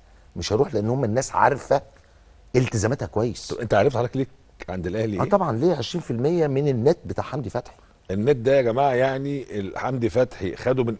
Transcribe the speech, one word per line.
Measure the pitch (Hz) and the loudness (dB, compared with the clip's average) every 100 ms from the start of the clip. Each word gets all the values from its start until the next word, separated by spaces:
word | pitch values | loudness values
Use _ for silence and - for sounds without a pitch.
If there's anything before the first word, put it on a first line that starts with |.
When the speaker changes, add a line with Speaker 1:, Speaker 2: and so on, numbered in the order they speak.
| - - - - | -20 -20 -16 -8
Speaker 1:
مش | 87 | -2
هيروح، | 107 147 | 2 2
لان | 113 104 | 0 0
هم | 127 | 0
الناس | 120 113 135 | 0 0 0
عارفه | 90 113 135 - 143 - - _ _ _ - - 127 | 4 4 2 0 0 0 -20 _ _ _ -20 -2 0
التزاماتها | 127 110 107 139 101 | 2 0 0 -2 -2
كويس. | 104 117 - - | -2 -2 -4 -8
Speaker 2:
طب | - | -6
انت | 110 | 0
عارف | 107 123 123 | 4 4 2
حضرتك | 123 135 | -2 -2
ليك | 135 - _ - - | -6 -8 _ -18 -10
عند | 92 87 | -6 -4
الاهلي | 101 110 98 | -2 -2 -2
Speaker 1:
اه | |
Speaker 2:
ايه؟ | 139 | 2
Speaker 1:
طبعًا، | 208 170 117 | 2 0 0
ليه | 165 | 0
عشرين | 147 120 175 | 0 -4 -6
في | - | -6
المية | 117 135 175 151 | -2 0 2 0
من | 135 147 | 2 0
النت | 127 123 175 | 2 2 2
بتاع | 92 95 | -4 -6
حمدي | - 127 117 | -6 -6 -6
فتحي. | 120 - - _ _ - | -6 -8 -18 _ _ -6
Speaker 2:
النت | 98 117 139 | -2 2 2
ده | 113 139 | 4 4
يا | |
جماعه، | 120 117 143 | 4 2 2
يعني | 123 131 135 139 143 120 104 | 4 2 0 -6 -6 -6 -6
ال-، | 98 - | -6 -4
حمدي | 113 131 113 | -4 -2 0
فتحي | 127 127 - 95 - | 2 0 -2 -8 -4
خده | 120 131 | -2 0
من | 117 | 0